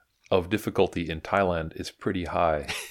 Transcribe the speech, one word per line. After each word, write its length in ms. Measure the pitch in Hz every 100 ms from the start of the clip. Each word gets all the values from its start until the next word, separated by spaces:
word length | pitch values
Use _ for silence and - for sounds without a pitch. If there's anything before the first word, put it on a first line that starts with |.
| _ _ -
of 180 | 95 90
difficulty 640 | 104 107 - 92 90 82
in 100 | 80
Thailand 580 | - 98 95 85 80 -
is 120 | 87
pretty 340 | - - 92
high. 420 | 82 85 85 76 69 - -